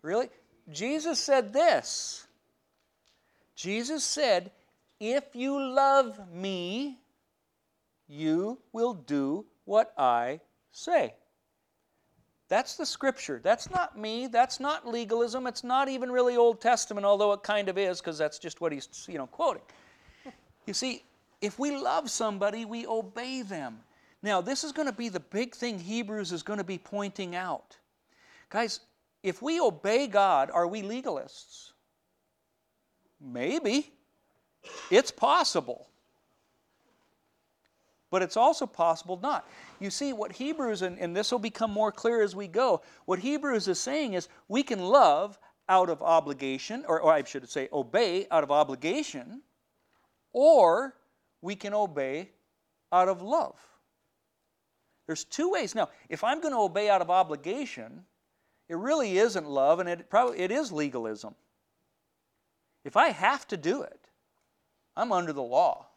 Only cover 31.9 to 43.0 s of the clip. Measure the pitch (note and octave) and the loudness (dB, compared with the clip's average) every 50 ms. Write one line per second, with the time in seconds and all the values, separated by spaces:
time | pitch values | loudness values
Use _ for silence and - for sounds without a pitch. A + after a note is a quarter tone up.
31.9 | _ _ _ _ _ _ _ _ _ _ _ _ _ _ _ _ _ _ _ _ | _ _ _ _ _ _ _ _ _ _ _ _ _ _ _ _ _ _ _ _
32.9 | _ _ _ _ _ _ D3 C3+ A#2+ B2 B2 D#3 B3+ E4 D#4+ G#3+ A3 C#4 D4 - | _ _ _ _ _ _ -18 -12 -8 -4 -4 -2 -2 0 0 0 0 0 -2 -4
33.9 | _ _ _ _ _ _ _ _ _ _ _ _ _ _ _ - - - - - | _ _ _ _ _ _ _ _ _ _ _ _ _ _ _ -18 -18 -16 -6 4
34.9 | F3 G#3+ C4+ - - - - B3+ D4 F4+ D#4+ - - F3 C#3 A#2+ B2 - - _ | 4 4 4 4 -2 0 2 4 4 4 4 2 0 -2 -4 -4 -10 -12 -12 _
35.9 | _ _ _ _ _ _ _ _ _ _ _ _ _ _ _ _ _ _ _ _ | _ _ _ _ _ _ _ _ _ _ _ _ _ _ _ _ _ _ _ _
36.9 | _ _ _ _ _ _ _ _ _ _ _ _ _ _ _ _ _ _ _ _ | _ _ _ _ _ _ _ _ _ _ _ _ _ _ _ _ _ _ _ _
37.9 | _ _ _ _ - F#3 F#3 F3 - A3 A#3 C#4 E4 - C#4+ A#3+ - - E3+ E3+ | _ _ _ _ 0 0 0 0 2 4 4 4 4 2 -2 -8 -2 0 2 2
38.9 | E3 E3 - F3 F#3 F3+ F#3 C#4 D4 F3 - - - - - - - - F#3+ G3 | 2 0 -2 -10 -10 -6 -4 -4 -4 -4 -6 -10 -20 -20 -20 -20 -16 -10 -10 -8
39.9 | F3+ - C#4+ C#4+ C4 G#3+ G#3 - F#3+ - B3+ C#4+ D#4 D#4 C#4 A#3+ G#3+ F#3 F3+ F#3 | -6 -4 -4 -4 -4 -4 -6 -8 -8 -8 -8 -6 -4 -4 -2 -4 -2 -2 -4 -6
40.9 | F3 - F3+ E3+ E3+ F#3 G#3 - B3+ B3 G3+ A3+ G3+ - A3+ A3 G3+ G#3 G#3+ G#3+ | -4 -6 -6 -4 -2 -2 -2 -2 -2 -2 -4 -6 -4 -4 -4 -4 0 0 -2 -2
41.9 | G3+ - - A#3 A#3 A#3 G#3+ G3+ F3+ F#3+ G#3 F#3 D#3+ A3 B3+ C4 G3 D3+ - - | -2 -2 -2 0 2 2 2 0 0 -6 -10 -6 -2 0 2 4 2 2 0 -8
42.9 | - - | -20 -20